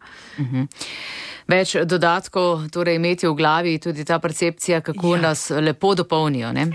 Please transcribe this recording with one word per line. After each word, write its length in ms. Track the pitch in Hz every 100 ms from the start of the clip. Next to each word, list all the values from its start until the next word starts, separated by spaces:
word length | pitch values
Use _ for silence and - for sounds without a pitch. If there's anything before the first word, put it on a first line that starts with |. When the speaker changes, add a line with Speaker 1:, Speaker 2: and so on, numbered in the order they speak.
| - - - -
Speaker 1:
Mhm. 280 | 135 131 139 - - - - - - -
Več 300 | - 180 185 -
dodatkov 920 | 170 180 175 170 - 190 180 165 156
torej 260 | 175 175 165
imeti 320 | 170 180 175
v 60 |
glavi, 380 | 151 156 156 175 160
tudi 300 | 170 147 151
ta 100 | 165
percepcija, 640 | 170 160 170 165 - 165
kako 360 | 160 156 175 175
Speaker 2:
Ja. 60 |
Speaker 1:
nas 280 | 165 151 -
lepo 380 | 147 156 147 196
dopolnijo, 600 | 190 165 160 156 135 117
ne? 160 | 127 156